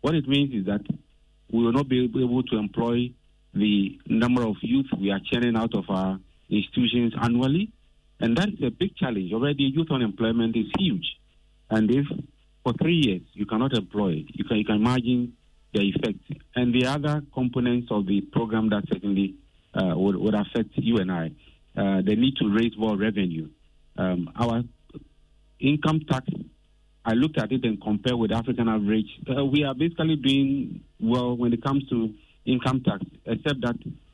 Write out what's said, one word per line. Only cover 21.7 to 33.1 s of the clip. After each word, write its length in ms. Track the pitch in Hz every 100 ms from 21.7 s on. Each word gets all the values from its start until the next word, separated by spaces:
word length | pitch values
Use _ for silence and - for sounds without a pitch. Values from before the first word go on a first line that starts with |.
| -
uh, 260 | 98 95
the 140 | 92 107
need 200 | 131 135
to 120 | 107
raise 240 | 104 117 107
more 200 | 110 101
revenue. 520 | 107 101 92 80 78 _ _ _ _ -
Um, 340 | 92 90 85 -
our 280 | 120 117 120 _ _ - - _ _ _ _ _
income 420 | 135 151 156 156 156
tax, 160 | 131 - - - _ _ _ _ _ 113
I 80 |
looked 240 | 113 156 151
at 140 | 107
it 120 | 127
and 180 | 123 104
compared 340 | 110 104 127 120
with 160 | 107
African 360 | 113 113 120 113
average. 520 | 110 101 110 107 - -
Uh, 160 | 131 139
we 180 | 143
are 120 | 143 127
basically 400 | 165 165 160 151
doing 680 | 131 139 135 139 - - - _
well 380 | 113 123 123 120
when 160 | 120
it 100 | 117
comes 240 | 139 139 139
to 240 | 120 110 - _ _ -
income 360 | 127 127 131
tax, 220 | 127 101 -